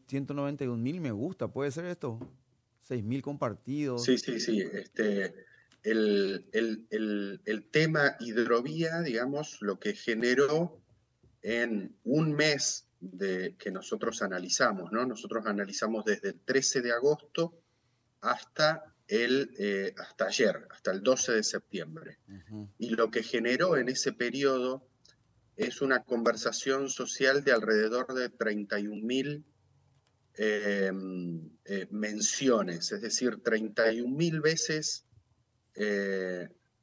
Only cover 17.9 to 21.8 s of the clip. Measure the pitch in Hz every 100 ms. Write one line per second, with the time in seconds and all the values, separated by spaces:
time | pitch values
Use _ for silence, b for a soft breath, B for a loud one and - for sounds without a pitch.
17.9 | _ _ _ 107 123 - - 156 160 -
18.9 | _ - 107 120 135 139 - 101 98 98
19.9 | - - - 98 - 107 - - - -
20.9 | 95 110 127 - 113 107 98 - 95